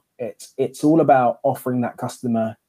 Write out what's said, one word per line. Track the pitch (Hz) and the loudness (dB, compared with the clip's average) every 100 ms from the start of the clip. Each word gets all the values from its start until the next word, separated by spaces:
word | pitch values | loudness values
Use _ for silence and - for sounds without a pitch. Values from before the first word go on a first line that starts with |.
| _ - | _ -12
It's, | 113 - - - | -12 -12 -14 -6
it's | 127 - | -6 0
all | 151 160 | 2 4
about | 147 135 120 - | 4 4 2 0
offering | 135 131 131 127 | -2 -2 -4 -2
that | 120 - | -4 -6
customer | 123 - 123 113 110 110 | -10 -8 -4 -2 -4 -8